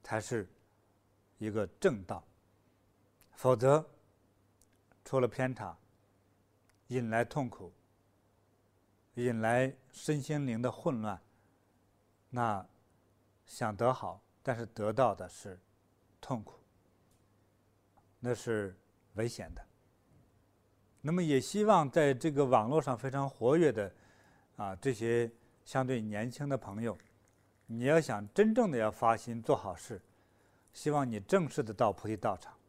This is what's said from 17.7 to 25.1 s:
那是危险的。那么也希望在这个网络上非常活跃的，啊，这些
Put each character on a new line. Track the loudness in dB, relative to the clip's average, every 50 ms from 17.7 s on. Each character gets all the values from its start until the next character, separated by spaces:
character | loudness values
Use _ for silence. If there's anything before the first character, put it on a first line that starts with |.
| _ _ _ _ _ _ _ _ _ _
那 | -4 -4 -4
是 | -4 -2 -2 -2 -2 -2 -4 -8 _ _ _ _ _ _ _ _
危 | -4 -4 -4
险 | -4 -8 -12 -12 -12
的。 | -16 -18 _ _ _ _ _ _ _ _ _ _ _ _ _ _ _ _ _ _ _ _ _ _ _ _ _ _ _
那 | -6 -2 0
么 | 0 2
也 | 4 4 2
希 | 2 0 -2 0 4
望 | 6 6 6 6 4
在 | 4 4 4 4 4
这 | 2 0 -2
个 | 2 2 2
网 | 6 6 4 4 4
络 | 2 0
上 | 0 0 -4
非 | -4 -4 -6
常 | -4 -4 -4 -4
活 | -4 0 2 4 6
跃 | 6 6 4
的， | 4 2 -4 -4 -6 _ _ _ _ _ _ _ _ _ _ _ _
啊， | -8 -8 -8 -8
这 | -4 -2 -2 -2
些 | 0 0 0